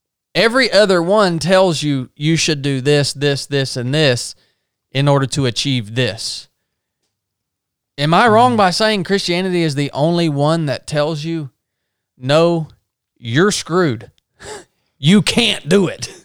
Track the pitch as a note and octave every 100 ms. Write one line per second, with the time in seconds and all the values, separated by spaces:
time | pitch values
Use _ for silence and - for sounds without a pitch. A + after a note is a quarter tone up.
0 | _ _ _ D#3+ A3 B3 A#3 F#3+ G#3 F3+
1 | E3+ G#3+ F#3+ E3 D#3 F#3+ F#3+ C#3+ D3+ C#3
2 | B2 - D3+ D#3+ - D3 C#3+ C3+ C3 D3
3 | C#3 C#3 C#3+ C#3 - C#3 C3 C3+ A#2+ D3+
4 | D3 A#2+ - - _ _ _ _ _ C3+
5 | C#3+ C#3 C3+ - B2+ - C#3+ B2+ G#2 A#2
6 | A#2+ G2 - - - _ _ _ _ _
7 | _ _ _ _ _ _ _ _ _ -
8 | D3 F3 A#3 G#3+ B3 A3+ F#3 E3+ G#3+ G#3
9 | E3+ G3 - F3 F#3+ F3 D#3+ C#3 C#3+ -
10 | D#3 E3+ E3+ C#3 D3 E3 D3 A#2+ - D3+
11 | D3 D#3 D#3+ E3 C#3 _ _ _ _ _
12 | _ _ C3 D3+ E3+ E3+ D3+ _ _ _
13 | _ _ A#2 B2+ G3+ - - F3 E3 A2+
14 | - _ _ _ - G#4+ - _ _ -
15 | C#3 G#3 - - A3+ F3 C#3+ G3 D#3 F#2
16 | - -